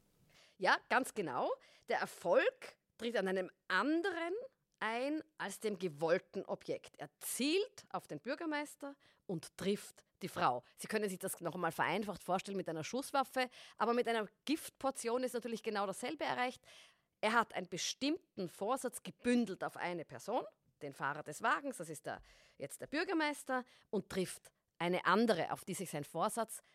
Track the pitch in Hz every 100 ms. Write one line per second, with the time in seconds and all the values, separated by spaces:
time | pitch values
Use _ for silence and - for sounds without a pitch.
0 | _ _ _ - - - 185 302 - 226
1 | - - 160 127 277 539 - - - 202
2 | 190 - 175 220 415 - - - _ -
3 | 233 226 190 190 180 - - 185 254 320
4 | 392 339 339 415 523 _ _ - 214 233
5 | 277 311 - - 185 - 214 208 185 143
6 | 165 180 - 196 - - - 143 - -
7 | 151 _ - - 277 370 494 - - -
8 | - 151 233 277 339 294 294 - 277 277
9 | _ _ - 170 - - 180 202 - -
10 | _ - 175 - 165 123 - - - 214
11 | 208 185 190 - 170 180 170 - 131 180
12 | 208 175 - 185 202 196 170 160 147 247
13 | 269 277 254 262 247 - - - 214 240
14 | 233 233 202 _ - 302 - - 269 -
15 | 226 247 254 240 240 226 226 208 202 -
16 | 247 311 311 254 247 - - - - _
17 | _ _ 214 233 214 - 180 170 - -
18 | 277 359 _ - 180 - 196 262 247 -
19 | - - 240 247 226 185 151 - 165 175
20 | 147 123 - 247 539 - _ _ 143 135
21 | 143 147 151 151 226 311 277 - 160 151
22 | 147 98 - - - - 143 - 131 294
23 | 359 339 302 285 - 254 247 - _ 208
24 | - 196 175 - - _ _ - 175 180
25 | - 190 233 175 - - - 180 185 151
26 | 143 160 208 - 226 - -